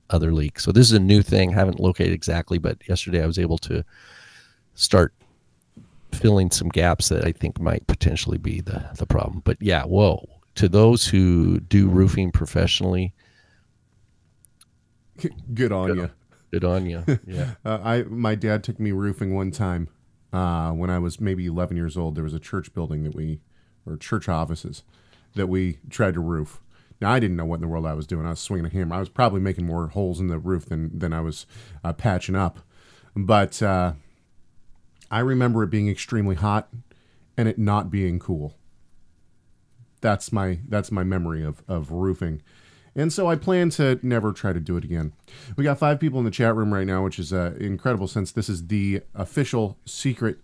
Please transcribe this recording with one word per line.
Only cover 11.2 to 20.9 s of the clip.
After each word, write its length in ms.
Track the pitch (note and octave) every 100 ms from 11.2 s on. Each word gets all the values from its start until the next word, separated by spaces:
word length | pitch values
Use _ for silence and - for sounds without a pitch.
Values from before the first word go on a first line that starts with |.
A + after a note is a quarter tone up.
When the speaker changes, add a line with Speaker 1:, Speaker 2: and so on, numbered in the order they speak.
| F#2 E2+ E2+ F2
Speaker 1:
do 260 | E2 G2+ G2
roofing 420 | F2+ F#2+ - F#2
professionally, 840 | - D#2+ E2+ E2+ - F#2 F2+ F#2 - _ _ _ _ _ _ _ _ _ _ _ _ _ _ - _ _ _ _ -
Speaker 2:
G-, 120 | E3+ - -
good 180 | A#2 B2
on 160 | F#2+ F#2
Speaker 1:
good 100 | F2+
Speaker 2:
ya. 60 |
Speaker 1:
on, 80 | F2 - _ _ -
good 120 | F2+
on 220 | F2+ F#2 F2+
ya. 140 | E2 E2+
Speaker 2:
<laughs> 220 | B2+ -
Speaker 1:
Yeah. 240 | A2+ C3+ A2
Speaker 2:
Uh, 160 | G#2+ G#2+
I, 200 | G#2+ A#2+
my 300 | - A#2 A2+
dad 300 | G#2+ A2 G#2+
took 160 | A2+ A2+
me 120 | G#2+
roofing 440 | G2 G2+ - G2 F#2+
one 160 | F#2+
time, 380 | - G2 F2 E2 _ _ _ -
uh, 380 | F#2 F2+ E2+ E2
when 180 | E2
I 80 | F2+